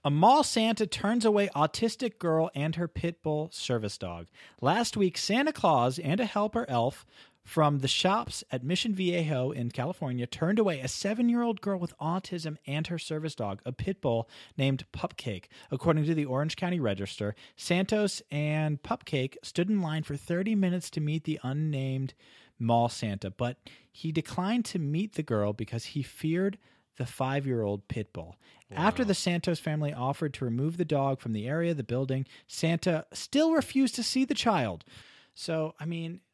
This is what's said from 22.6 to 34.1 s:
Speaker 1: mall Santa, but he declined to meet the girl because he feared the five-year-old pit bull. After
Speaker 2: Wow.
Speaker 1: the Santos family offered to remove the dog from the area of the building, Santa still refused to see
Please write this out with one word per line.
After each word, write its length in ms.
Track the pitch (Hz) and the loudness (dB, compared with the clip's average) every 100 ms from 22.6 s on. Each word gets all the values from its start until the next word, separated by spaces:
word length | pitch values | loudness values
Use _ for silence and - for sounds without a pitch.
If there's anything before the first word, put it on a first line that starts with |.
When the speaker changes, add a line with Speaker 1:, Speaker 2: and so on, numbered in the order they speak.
Speaker 1:
mall 260 | 117 117 117 | 4 4 4
Santa, 420 | - 110 98 98 | 0 -4 -4 -6
but 280 | - 120 - - - _ | -4 -4 -4 -18 -20 _
he 220 | - 160 | -8 -4
declined 520 | 156 - - 185 240 220 | -2 -2 -4 0 0 0
to 120 | 185 | -2
meet 360 | 143 156 208 | 0 0 -2
the 80 | - | -4
girl 300 | 151 110 104 | 0 2 2
because 320 | 104 110 117 - | -2 -6 -6 -6
he 160 | 147 | -6
feared 560 | 131 - 156 170 196 196 _ _ _ - | -6 -4 -2 2 0 -2 _ _ _ -8
the 100 | 123 | -8
five-year-old 840 | - 131 143 135 120 104 101 _ | -2 -2 0 0 0 0 -2 _
pit 240 | 117 104 | -6 -6
bull. 240 | - 82 - - - _ | -10 -14 -18 -20 -20 _
After 320 | - 190 220 | 0 2 2
Speaker 2:
Wow. 60 | 220 | 0
Speaker 1:
the 60 | |
Santos 440 | 185 185 175 180 165 | 2 2 0 0 -2
family 320 | - 151 147 | -2 -2 -2
offered 400 | 147 127 143 151 | -2 -2 -2 -4
to 100 | - | -2
remove 320 | 123 117 147 170 | -2 0 -2 -2
the 80 | |
dog 360 | 165 143 139 135 | 0 2 2 0
from 120 | 123 | -2
the 140 | 107 113 | -4 -2
area 260 | 156 170 | 0 0
of 40 | 156 | -2
the 60 | |
building, 420 | 110 123 135 131 131 - _ | -2 -2 0 -2 -2 -10 _
Santa 600 | - 160 165 185 160 - | -2 0 2 2 0 -4
still 400 | - - 277 320 | -12 0 4 4
refused 420 | 320 - 269 262 - | 4 2 2 2 2
to 60 | |
see 220 | 226 | -2